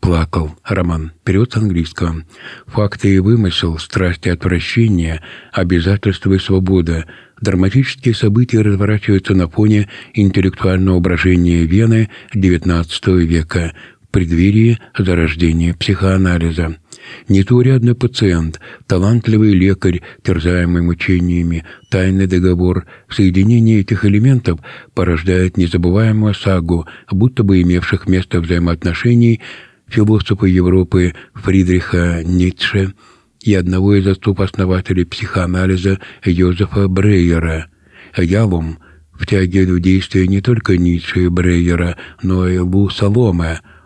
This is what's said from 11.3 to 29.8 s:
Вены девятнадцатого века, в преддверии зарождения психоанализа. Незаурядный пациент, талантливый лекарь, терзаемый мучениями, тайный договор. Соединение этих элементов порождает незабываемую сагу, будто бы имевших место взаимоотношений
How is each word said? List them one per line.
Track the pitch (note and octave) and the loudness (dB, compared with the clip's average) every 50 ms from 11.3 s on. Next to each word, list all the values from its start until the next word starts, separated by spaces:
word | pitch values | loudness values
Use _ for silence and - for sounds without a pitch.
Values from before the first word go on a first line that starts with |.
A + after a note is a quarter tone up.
| F2+ F2 F2 F2 E2+ E2+ E2+ | 2 2 2 2 2 2 2
Вены | D#2+ F2 G#2 A2+ A2+ A2+ A2+ A2+ G#2 - - - - | 2 2 2 2 2 2 2 0 -2 -6 -14 -14 -8
девятнадцатого | - G#2 F#2+ F#2 F2 E2 D#2 F#2 E2+ E2+ E2+ - - - - G2 F#2 F2+ | -4 0 2 2 2 0 0 0 -2 -2 -2 -4 -8 -4 -2 0 2 2
века, | E2+ D#2+ E2+ E2 D#2+ E2 - F2+ E2+ E2 - - - - - _ | 2 2 0 -2 -2 -2 -4 -4 -4 -6 -8 -14 -20 -20 -20 _
в | _ _ | _ _
преддверии | - G2+ F2+ E2 E2+ E2 F2+ G2+ G2+ A2 A2+ A#2 A#2 A2 - - - | -2 -2 0 0 2 2 2 4 4 4 4 2 2 0 -4 -8 -6
зарождения | - G2 F#2 F2 E2+ E2 D#2+ D#2+ D#2+ F2 E2+ E2 E2+ E2+ E2+ E2+ | -4 -2 0 0 0 0 0 0 0 0 0 2 2 0 0 -2
психоанализа. | - - - G2 E2+ G2 F#2+ F#2+ F#2+ F#2+ F2+ F2 E2+ E2 E2 E2 E2+ E2+ D#2+ D#2+ - _ - - - - - - - - - | -4 -4 -4 -2 0 0 0 2 2 2 0 0 0 -2 -2 -2 -4 -4 -6 -6 -10 _ -20 -20 -20 -20 -20 -20 -10 -2 0
Незаурядный | G2+ G2 F#2+ - B2 B2 B2 C3 C3+ B2+ A#2 A#2+ A#2+ | 2 2 2 4 2 4 4 4 2 2 2 0 0
пациент, | - - A#2 - - A2 F#2+ F2 E2 E2 D#2+ E2 - - - - - _ | 0 -2 -4 -2 0 0 0 0 0 -2 -4 -6 -10 -16 -20 -20 -10 _
талантливый | - G2 F2+ F#2+ G2+ A#2 A#2 A2 A2 A2 G#2+ A2 G#2+ | -2 0 0 2 2 2 2 2 2 2 4 4 4
лекарь, | G2+ F2+ F#2 G2 G2 - - F#2+ E2+ F2 - - - _ | 4 4 2 2 0 0 0 -2 -2 -2 -6 -12 -20 _
терзаемый | - - F#2 E2 D#2+ F2 F2+ F2+ F2 F2 F2 F2 | -4 -4 -2 0 0 0 0 0 0 0 0 0
мучениями, | E2+ E2+ E2+ E2+ - - F#2 F2 F2 F2+ F2 F2 E2+ E2+ E2+ D#2+ - - - - _ - | 0 -2 -2 -2 -2 0 0 0 0 0 -2 -2 -2 -2 -4 -6 -8 -12 -20 -20 _ -4
тайный | - F#2+ F#2 F#2+ F#2+ F#2+ G2 | -2 0 0 0 0 0 0
договор. | F#2 F#2 F2+ F2+ F#2 F2+ F2 F2+ F2+ F2 F2+ - - - - _ - | 0 0 0 2 2 0 2 0 0 -2 -2 -6 -10 -18 -20 _ -8
Соединение | - - G2+ F#2 F2 F#2+ G2 A2 A#2+ A#2 A2+ A2+ A2+ G#2 | -2 0 2 2 2 2 2 4 4 4 4 4 2 2
этих | G2 - A2 F#2+ - | 0 0 -2 0 0
элементов | G2+ G2 G#2 A2+ C3+ C3+ A#2+ - F#2+ E2+ D#2+ - - - - - _ - | 0 2 2 2 2 2 2 0 -2 -4 -4 -6 -16 -20 -20 -20 _ -4
порождает | F#2+ F2+ F2 E2+ D#2+ E2 F#2+ F2+ F#2 F#2 F2+ - F#2+ | -2 -2 0 -2 -2 0 0 0 0 0 0 0 -2
незабываемую | F2+ E2 E2+ F2+ F2 F2 F2+ G#2 A2+ A2+ G#2+ G#2+ G#2+ G#2+ | -2 0 0 0 0 2 2 2 2 2 2 0 0 -2
сагу, | G2+ - - G2+ F#2+ F2+ E2 E2 F2 E2 D#2+ - - - - - | -2 -2 -2 0 0 0 0 -2 -2 -2 -4 -8 -14 -20 -10 -4
будто | A2 F#2 A2 B2 - - | -2 0 0 0 0 0
бы | G#2+ G2 G2 F#2 | 0 2 2 2
имевших | F2+ F2+ F2 F2 E2+ - - F2+ - F#2+ | 2 2 0 0 -2 -2 -4 -4 -2 0
место | F#2 F#2 F#2 - - F2+ | 0 0 -2 -2 -4 -4
взаимоотношений | E2+ E2 F2+ F2 E2+ E2+ E2+ D#2+ - F2+ E2+ - - A#2+ A#2+ A#2 A#2+ A#2 A2+ - - - - - - - _ _ | -2 -2 -2 0 0 -2 -2 -2 -4 -6 -4 -2 0 2 2 4 4 2 2 0 -4 -12 -20 -20 -20 -20 _ _